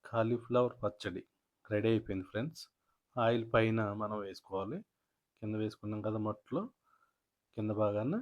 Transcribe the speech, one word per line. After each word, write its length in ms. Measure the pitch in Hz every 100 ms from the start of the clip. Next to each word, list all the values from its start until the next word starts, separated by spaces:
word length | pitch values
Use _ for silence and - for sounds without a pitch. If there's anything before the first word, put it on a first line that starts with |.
కాలీఫ్లవర్ 680 | - 113 113 120 - 120 123 -
పచ్చడి 460 | 104 - 101 - - _ _ _
రెడీ 240 | - 107 113
అయిపోయింది 380 | 110 110 95 90
ఫ్రెండ్స్. 360 | 107 151 - - _ _ _ _ 123
ఆయిల్ 280 | 113 120 113
పైన 300 | 117 110 113 107
మనం 240 | 104 107 107
వేసుకోవాలి. 600 | 98 92 - 95 98 170 - _ _ _ _ _
కింద 120 | 107 107
వేసుకున్నాం 440 | 107 - 104 107
కదా 160 | 107 110
మట్టులో, 440 | 107 104 _ 143 226 _ _ _ _ _ _ _ _ -
కింద 160 | 107
భాగాన 420 | 107 104 104 120 208